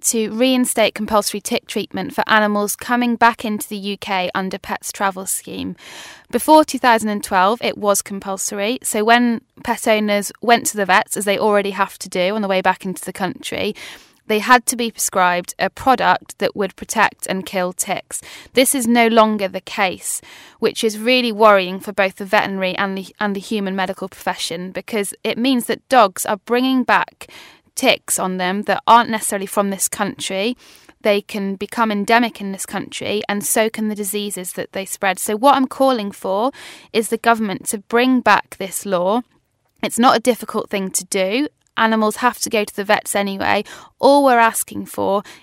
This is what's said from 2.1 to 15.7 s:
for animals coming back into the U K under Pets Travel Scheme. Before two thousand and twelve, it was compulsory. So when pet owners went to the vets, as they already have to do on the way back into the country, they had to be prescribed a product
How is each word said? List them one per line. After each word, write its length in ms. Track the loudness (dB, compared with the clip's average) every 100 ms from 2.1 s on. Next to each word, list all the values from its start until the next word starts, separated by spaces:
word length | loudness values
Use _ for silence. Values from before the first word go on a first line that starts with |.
for 100 | -4 2
animals 480 | 2 2 0 -2 -6
coming 400 | -4 0 0 4
back 280 | 4 2
into 240 | -4 -6 -6
the 100 | -8
U 200 | -6 -8
K 320 | -4 -2 -2 -4
under 240 | -4 -6
Pets 320 | -8 -10 -8
Travel 340 | -4 -4 -4 -6
Scheme. 500 | -8 -8 -8 -8 -10 -16 -20 -20 -20 _
Before 340 | -2 6 6
two 140 | 6 2
thousand 320 | 4 4 2
and 140 | -4
twelve, 360 | -2 2 2 2
it 160 | -2 -2
was 240 | 0 0
compulsory. 760 | -2 -8 -8 -6 -6 -4 -4 -4
So 200 | -4 0
when 380 | 4 4 4 0 -6 -10
pet 240 | -6 -2 0
owners 440 | 2 2 0 -2 -4
went 280 | 2 2 2
to 100 | -2
the 80 | 2
vets, 320 | 2 2 -2
as 80 | -2
they 140 | 2
already 320 | 2 2 0
have 260 | -2 -4 -6
to 120 | -8
do 260 | -2 0 0
on 80 |
the 40 | 0
way 140 | 0
back 240 | 0 0 -4
into 180 | -8
the 80 | -10
country, 640 | -6 -6 -6 -8 -6 -6 -6 -14 -20 -20 _ -4
they 100 | -2
had 260 | 4 4 4
to 100 | -2
be 140 | -4
prescribed 640 | -4 -2 2 2 0 -4 -4
a 100 |
product 680 | -4